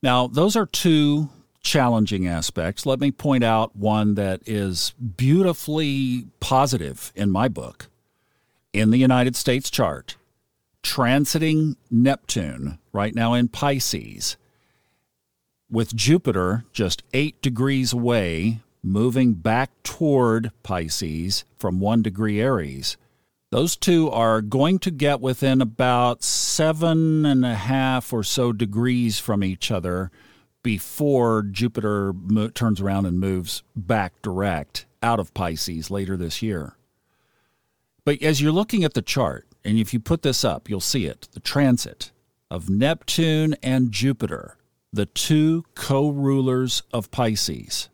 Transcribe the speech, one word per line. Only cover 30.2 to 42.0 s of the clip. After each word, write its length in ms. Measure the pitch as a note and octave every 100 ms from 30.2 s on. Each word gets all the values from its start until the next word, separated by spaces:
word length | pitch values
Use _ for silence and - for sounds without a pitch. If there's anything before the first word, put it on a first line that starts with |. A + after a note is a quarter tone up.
| _ _ _ _
before 800 | B2 G#2 - - D3 C3+ A#2+ A2
Jupiter 680 | G#2 F#2+ A#2+ - G#2 G#2 G2
mo-, 360 | F#2 F#2 G#2+ A2
turns 320 | - A2+ G2
around 260 | G2 G2 F#2+
and 120 | F2
moves 440 | F#2+ F#2 F2 - _
back 460 | - F2 A2+ F#2+ _
direct 640 | A2 F#2 G2 E2 - - - _
out 180 | A#2 A#2
of 120 | F2+
Pisces 580 | - F2+ D#2+ - E2 D#2+
later 260 | G2+ F#2+ F#2+
this 260 | F2 -
year. 340 | A2 F#2 C#2+ - _ _ _ _ _ _ _ _ _ _ _ _
But 180 | - C#3+
as 200 | D#3 D3
you're 100 | D3
looking 320 | E3 G#3+ A3
at 100 | D#3+
the 80 | -
chart, 440 | - - A2 B1+ - _
and 140 | - A2
if 160 | A2
you 60 | A#2+
put 220 | - E3
this 220 | C#3+ B2
up, 240 | A#2+ D2 -
you'll 120 | G2+
see 260 | - C#3+ E2+
it, 220 | - -
the 80 | -
transit 720 | - C#3+ C#3 B2 - -